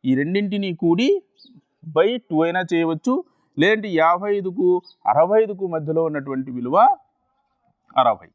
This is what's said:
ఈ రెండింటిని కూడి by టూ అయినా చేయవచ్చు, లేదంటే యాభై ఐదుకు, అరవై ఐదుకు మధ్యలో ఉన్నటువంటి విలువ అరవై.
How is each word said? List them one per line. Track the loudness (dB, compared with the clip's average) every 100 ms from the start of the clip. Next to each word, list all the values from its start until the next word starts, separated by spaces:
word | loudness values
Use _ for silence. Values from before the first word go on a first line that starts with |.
| 0
ఈ | 0
రెండింటిని | 0 -2 -2 -4 -4 -2
కూడి | 0 2 2 0 _ _ -20 _ _ _ -4
by | 0 0 0 _
టూ | 0
అయినా | 0 -2 -2
చేయవచ్చు, | 0 0 -2 -2 -4 -6 _ _ -2
లేదంటే | 0 0 -2
యాభై | 0 2 0 -2 -4
ఐదుకు, | -4 -2 0 0 _ _ -2
అరవై | 2 4 2
ఐదుకు | 2 -4 -6
మధ్యలో | -6 -2 -2
ఉన్నటువంటి | -2 -4 -6 -8 -6
విలువ | -8 -2 4 4 2 _ _ _ _ _ _ _ _ _ 0
అరవై. | 0 0 -8